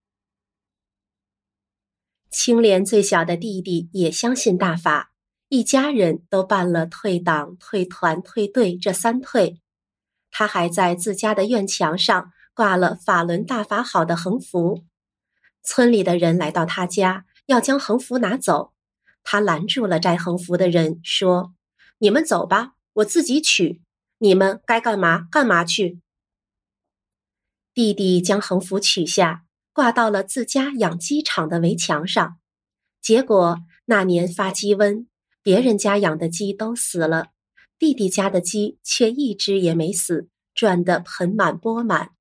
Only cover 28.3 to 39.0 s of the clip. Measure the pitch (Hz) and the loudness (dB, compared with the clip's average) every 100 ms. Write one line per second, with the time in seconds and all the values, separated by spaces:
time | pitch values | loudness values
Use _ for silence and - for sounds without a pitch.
28.3 | 202 - 180 180 190 208 - 160 - 170 | 0 0 -4 -2 -4 -2 -2 -2 0 0
29.3 | 170 _ _ _ - 254 240 226 202 202 | 0 _ _ _ 0 0 2 0 0 -4
30.3 | - 226 269 277 269 190 170 - 294 302 | -6 -4 -2 -2 -2 -2 -2 -4 -4 -4
31.3 | - 156 170 170 226 - 151 170 226 175 | -4 -2 0 0 0 -2 -4 -2 -2 -2
32.3 | 175 _ _ _ _ _ _ - 226 262 | -4 _ _ _ _ _ _ 2 2 4
33.3 | 202 170 170 - _ - 214 190 175 175 | 2 2 0 -8 _ 0 2 2 2 0
34.3 | 175 190 185 202 202 208 208 240 _ _ | -2 -4 -2 -2 2 2 0 -8 _ _
35.3 | _ - 190 262 202 208 202 190 156 165 | _ 2 2 4 2 2 2 0 -2 -4
36.3 | 170 202 202 220 233 - 180 160 165 - | -4 -6 -6 -6 -6 -4 -2 -2 -2 -4
37.3 | _ _ _ _ - 320 254 190 190 190 | _ _ _ _ -2 0 2 -2 0 0
38.3 | 190 180 214 208 - - - | -2 -2 -4 -6 -6 -6 0